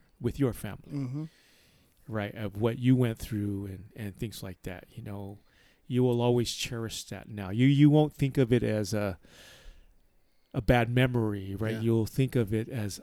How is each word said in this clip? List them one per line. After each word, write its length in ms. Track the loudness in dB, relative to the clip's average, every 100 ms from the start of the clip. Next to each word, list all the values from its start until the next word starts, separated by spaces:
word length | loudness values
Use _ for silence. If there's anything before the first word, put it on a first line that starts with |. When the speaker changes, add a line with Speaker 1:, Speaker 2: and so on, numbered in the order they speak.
| _ -6
Speaker 1:
with 180 | -4 0
your 120 | -2
family, 400 | -2 -10 -12 -10
Speaker 2:
Mm-hmm. 320 | -8 -6 -6 -10 _ _ _ _ _ _ _ -10
Speaker 1:
right? 260 | -6 -6
Of 220 | -6 -8 -2
what 180 | -2 2
you 140 | 4 4
went 220 | 2 -2
through 480 | -6 -4 -4 -4 -8
and, 180 | -12 -16 -12
and 200 | -12 -8
things 260 | -10 -10
like 200 | -14 -12
that. 240 | -12 -14 -16
You 120 | -16
know, 340 | -12 -12 -12 -16 _ _ _ _ -4
you 160 | 2
will 180 | 4 4
always 320 | 4 2 0
cherish 520 | -4 -8 -8 -8 -10
that 240 | -12 -14 -12
now. 220 | -10 -4
You, 160 | 2 4
you 200 | 8 8
won't 240 | 8 4
think 240 | 0 -2 2
of 160 | 4
it 120 | 4
as 280 | 2 -2 -2
a, 220 | -2 -2 -6 -14 -20 -20 -20 -20 -20 -20 _ _ _ _ _ _
a 80 | -4
bad 280 | 2 2 4
memory, 640 | 2 2 2 0 -2 -6 -4
right? 180 | -4
Speaker 3:
Yeah. 60 | -2
Speaker 1:
You'll 240 | 2 2 2
think 280 | 0 0 2
of 160 | 0
it 140 | -2 -2
as, 320 | -4 -6 -8